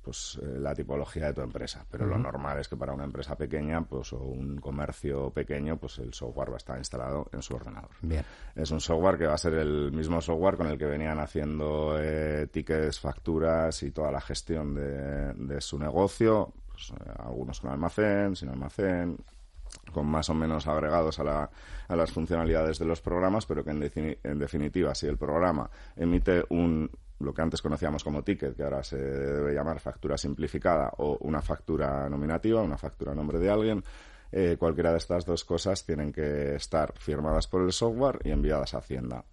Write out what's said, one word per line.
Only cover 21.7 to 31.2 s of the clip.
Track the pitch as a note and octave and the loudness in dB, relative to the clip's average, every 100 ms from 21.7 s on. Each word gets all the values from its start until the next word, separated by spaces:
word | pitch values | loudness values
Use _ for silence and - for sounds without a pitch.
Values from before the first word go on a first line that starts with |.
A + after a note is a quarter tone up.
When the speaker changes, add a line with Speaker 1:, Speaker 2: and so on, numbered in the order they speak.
| - - | -12 -2
Speaker 1:
a | |
las | E2+ D#2+ | 2 2
funcionalidades | - D#2+ E2+ E2 D#2+ D#2+ D#2 | 0 0 2 4 4 4 2
de | |
los | E2 E2 | 0 0
programas, | - F2 F#2 G#2+ | 0 2 4 2
pero | - D2+ | 0 -2
que | D2+ | -2
en | D2+ | -2
defini-, | C#2+ - D#2 - | -2 -2 -2 -4
en | - D2 | -4 -2
definitiva, | C#2+ D#2 D2 F2+ D2+ | -2 0 0 2 2
si | C2+ | 0
el | D2 D2 | -2 -2
programa | C#2+ D2+ F2+ D2+ A#1 - - | 0 4 4 2 -2 -10 -16
emite | - E2+ F2 F#2+ F2+ - | -2 4 4 6 4 4
un, | E2+ E2+ D#2 D#2 - - - | 4 4 4 0 -6 -18 -4
lo | C#2 | -4
que | C#2+ | 0
antes | D#2+ D#2 | 0 0
conocíamos | - D2 D#2 D2 | -2 0 0 0
como | D#2 D2 | -2 -2
ticket, | C#2+ G2+ C#2 | 0 0 -2
que | B1+ | -2
ahora | C#2+ C2+ | -2 -2
se | C2 C2+ | -4 -4
debe | C2+ C#2 C#2 D2 D2 | -2 -2 0 0 2
llamar | D2 D2 D#2+ | 0 0 -4
factura | - - C#2 C#2+ | -6 -6 -4 -2
simplificada, | C#2+ C#2+ D2+ D2 F2+ D#2+ C2+ - | -2 -2 -2 2 4 4 2 0
o | D2 C#2+ | 0 0